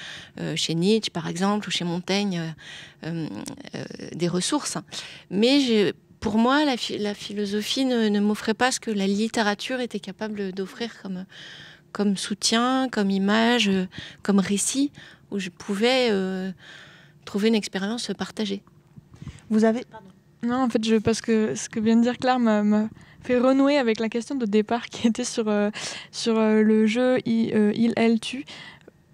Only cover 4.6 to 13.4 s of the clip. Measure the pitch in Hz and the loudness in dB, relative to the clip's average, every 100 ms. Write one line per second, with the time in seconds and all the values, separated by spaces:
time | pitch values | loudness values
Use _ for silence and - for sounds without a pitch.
4.6 | - 165 - - - - - 180 233 285 | -4 -8 -10 -12 -14 -16 -6 2 4 4
5.6 | 254 220 175 - _ _ 220 214 240 277 | 4 2 2 -2 _ _ 0 2 4 4
6.6 | 302 240 - - 208 202 - 208 202 208 | 2 0 -4 -4 -6 -6 -8 -6 -4 -4
7.6 | 208 262 262 240 220 208 208 214 - 214 | -4 -2 0 2 2 2 2 0 -2 0
8.6 | 247 - - 202 196 202 220 240 208 202 | 0 0 -4 -2 0 0 0 0 0 -2
9.6 | - 254 240 202 196 180 220 208 196 190 | -4 -6 -6 -8 -12 -10 -10 -6 -8 -6
10.6 | 190 - 233 - 196 185 185 - - - | -10 -8 -10 -10 -10 -10 -12 -18 -18 -18
11.6 | - - _ - 208 190 - 202 - 226 | -20 -20 _ -2 0 0 -4 -2 0 2
12.6 | 247 262 262 220 196 196 196 220 | 2 2 0 0 0 2 2 4